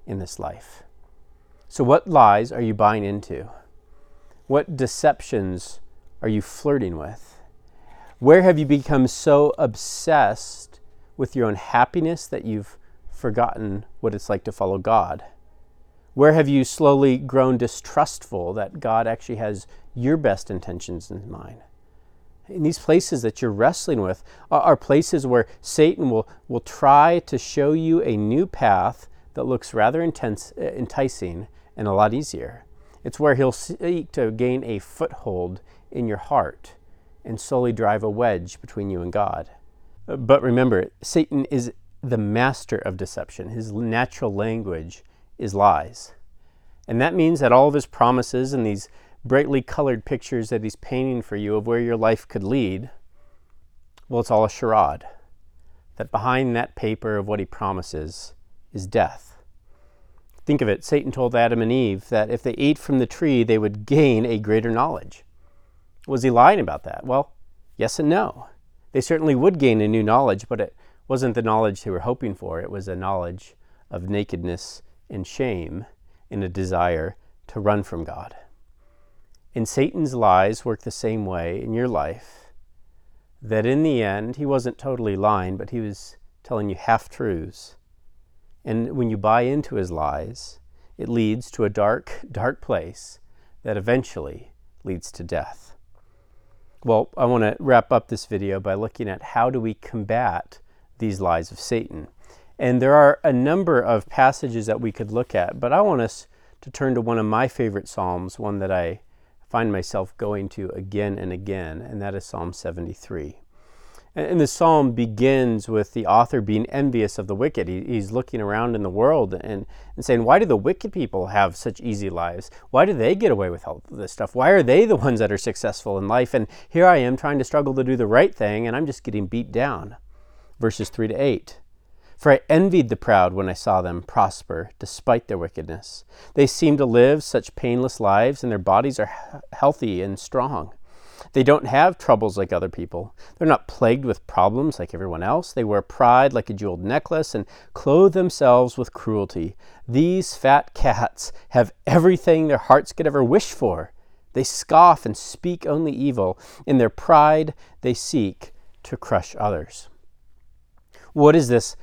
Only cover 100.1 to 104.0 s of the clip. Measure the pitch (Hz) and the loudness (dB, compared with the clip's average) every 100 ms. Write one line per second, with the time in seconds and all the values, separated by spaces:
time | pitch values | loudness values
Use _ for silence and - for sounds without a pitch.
100.1 | 117 117 85 - - - _ _ - 113 | -2 -2 -4 -10 -20 -20 _ _ -8 -6
101.1 | 95 90 85 85 - - 117 - 80 - | -2 0 -2 -2 -12 -4 -4 -4 -12 -16
102.1 | _ - - - - 127 127 131 147 143 | _ -20 -20 -20 -4 0 2 6 8 8
103.1 | 147 156 123 139 180 170 131 110 110 | 6 2 2 0 0 2 0 2 -2